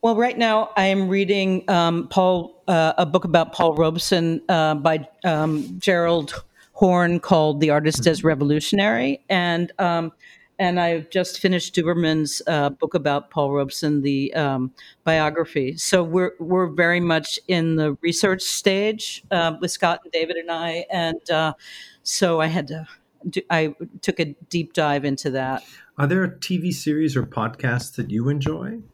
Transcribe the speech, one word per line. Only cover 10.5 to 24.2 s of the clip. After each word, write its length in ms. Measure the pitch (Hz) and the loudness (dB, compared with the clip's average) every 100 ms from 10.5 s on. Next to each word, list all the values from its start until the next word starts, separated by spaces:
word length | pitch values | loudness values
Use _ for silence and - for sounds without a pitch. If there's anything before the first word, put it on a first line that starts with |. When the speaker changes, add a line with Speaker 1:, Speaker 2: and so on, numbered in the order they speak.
| - | -2
Speaker 1:
and 220 | 185 180 | 0 2
I've 320 | 170 170 160 | 0 -2 -2
just 300 | 190 180 - | -2 -2 -2
finished 340 | 190 180 - | 0 0 -2
Duberman's, 680 | - 165 170 160 156 151 - - | -2 0 0 2 0 -2 -4 -2
uh, 240 | 156 143 | 0 0
book 240 | 139 156 | -2 -2
about 360 | 175 147 143 - | 0 0 -2 -2
Paul 200 | 160 143 | -2 0
Robeson, 520 | 143 139 - 156 147 | 0 -2 -2 0 0
the, 300 | 139 139 139 | 0 0 -2
um, 380 | 160 143 135 131 _ - _ | -2 -2 -2 -4 _ -20 _
biography. 760 | - 160 151 151 160 151 131 165 | 0 2 0 -2 -4 -2 -4 -4
So 280 | - 185 | 0 2
we're, 280 | 165 175 180 - | 2 0 0 -4
we're 300 | 165 180 180 | -2 0 0
very 320 | 147 170 175 | 2 2 2
much 400 | 175 160 156 - - | 2 0 -2 -10 -2
in 260 | 180 165 | 0 0
the 220 | 160 151 139 | 0 0 -2
research 400 | 170 165 202 185 | -4 0 0 0
stage, 840 | - - - 190 208 220 - - _ | -4 -2 0 0 -2 -4 -8 -12 _
uh, 220 | 185 165 156 | 0 0 -2
with 120 | 175 | -6
Scott 280 | - 175 165 | 0 0 -2
and 80 | 165 | -4
David 240 | 165 160 170 | -4 -4 -6
and 160 | 165 | -6
I. 340 | 165 170 165 - | -6 -4 -6 -4
And, 360 | 185 165 165 - | -2 -2 -4 -2
uh, 260 | 160 160 151 - - - _ | 0 0 -4 -16 -20 -20 _
so 360 | - - 185 165 | -8 -2 0 2
I 60 | 160 | 0
had 220 | 170 143 | -2 -4
to 180 | 156 160 - _ _ 175 | -10 -12 -20 _ _ -8
do, 120 | - - | -8 -2
I 240 | 170 156 - 170 - | 0 0 -4 -16 -6
took 180 | - - | -4 -2